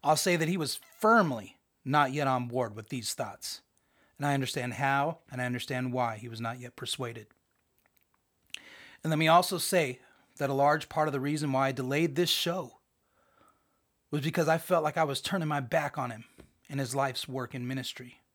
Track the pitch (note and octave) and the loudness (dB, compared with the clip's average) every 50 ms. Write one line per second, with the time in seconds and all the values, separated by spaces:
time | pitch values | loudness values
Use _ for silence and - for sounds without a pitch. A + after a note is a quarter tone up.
0 | - C#3 D#3 D3 - F#3+ F3 E3 D#3+ D#3 F#3 F#3+ D#3 B2+ - - - - - - | 4 4 2 4 4 2 2 2 2 0 0 0 -2 -4 -4 -8 -10 -18 -10 2
1 | - G#3+ A3+ A3+ G3 D#3 C3 A2 G2+ - - _ _ _ _ _ _ C3+ C#3 D3+ | 4 6 8 8 6 4 0 -4 -6 -12 -18 _ _ _ _ _ _ 2 4 4
2 | D3 C3 C3+ D3 C#3+ C3+ C3 B2 B2 A#2+ A#2+ B2+ B2 A2 G#2 G#2+ A2+ - - B2+ | 4 4 2 0 2 2 2 0 0 -2 -2 -2 -2 -2 -4 -12 -10 -8 -8 -6
3 | G#2+ - - - A2+ G2+ - - - - - - _ _ _ _ _ _ _ _ | -6 -6 -6 -6 -8 -8 -8 -12 -12 -12 -12 -12 _ _ _ _ _ _ _ _
4 | _ _ _ _ C#3+ C#3+ C#3+ C#3 C3+ B2 - C#3 B2 B2 A#2+ A#2+ C#3+ C#3 C#3 C#3 | _ _ _ _ -2 0 0 0 0 -2 -4 -4 -4 -4 -4 0 0 2 2 2
5 | C#3 D#3 - - _ - - B2 B2 B2 B2 B2 - - C3+ B2+ B2+ B2+ B2 B2+ | 2 0 -4 -8 _ -12 -6 -4 -4 -2 -4 -4 -4 -4 -4 -4 -4 -2 -2 0
6 | B2 A#2 A2+ G#2 A2+ A#2+ A2+ A2 A#2 A2+ A#2+ B2+ B2 B2 _ - B2+ A#2+ - - | -2 -2 -2 -8 -12 -12 -10 -6 -6 -6 -6 -8 -12 -16 _ -12 -8 -8 -6 -6
7 | C3 A#2+ A2+ A#2 G#2+ _ _ _ _ _ _ _ _ _ _ _ _ _ _ _ | -6 -8 -8 -12 -16 _ _ _ _ _ _ _ _ _ _ _ _ _ _ _
8 | _ _ _ _ _ _ _ _ _ _ - - - - - - - - - - | _ _ _ _ _ _ _ _ _ _ -20 -20 -20 -20 -20 -20 -20 -20 -20 -10
9 | - D#3 D#3+ D3+ D#3+ D#3+ D#3+ F3 F3+ - G3 E3+ - - - F3+ D#3 B2+ B2+ - | -4 -2 0 2 6 8 8 8 8 4 -2 -2 -2 2 2 2 2 2 -2 -8
10 | - - _ _ _ _ _ - C#3+ C3+ C3+ C3+ C#3 D3 D3+ D#3 - - - D#3+ | -14 -20 _ _ _ _ _ -4 -2 0 2 4 6 6 4 4 0 -4 0 0
11 | D3+ D#3 C#3 C#3 C3 C#3+ D3+ D3+ D3+ C#3+ C3 C3 C3+ C3+ C3 C3 C3 B2+ C#3 D3 | 0 2 0 -2 -2 -2 -2 -2 0 0 2 2 2 2 0 -2 -2 0 0 2
12 | E3 E3 C3+ D3 F3 D#3+ - - - E3+ E3+ F#3 D#3 - - _ _ _ _ _ | 2 2 2 0 2 2 2 0 0 -2 -2 -4 -6 -10 -14 _ _ _ _ _
13 | _ _ _ _ _ _ _ _ _ _ _ _ _ _ _ _ _ _ _ _ | _ _ _ _ _ _ _ _ _ _ _ _ _ _ _ _ _ _ _ _
14 | _ _ - D3+ C3+ E3 D#3+ F#3 E3 D3+ D#3+ E3 - - F#3 E3+ D#3 D3+ D3 F3 | _ _ -6 -4 -4 -2 0 0 2 2 2 0 2 0 0 2 2 0 0 0
15 | D#3+ D3 C#3 - - - G3 F#3+ D#3+ D3+ D3+ C#3+ C3 A2+ - E3 D3 D3 - - | 0 0 0 -4 -4 -4 -2 -2 -2 -2 -2 -2 -2 0 0 0 0 0 -4 -6
16 | B2+ B2 A#2 A2 A2+ - _ - - _ _ _ _ _ D3+ C#3 C#3 A#2+ B2+ C#3 | -6 -6 -8 -12 -16 -20 _ -20 -20 _ _ _ _ _ -6 -4 -4 -2 -2 -2
17 | C#3 C3+ B2 - - - B2+ C3 B2 - - C3 B2 B2 C3+ C3 A#2+ - - - | -2 -2 -2 -6 -8 -6 -6 -6 -6 -6 -6 -8 -6 -4 -6 -6 -6 -8 -10 -12
18 | B2+ A#2+ - _ _ _ | -16 -18 -20 _ _ _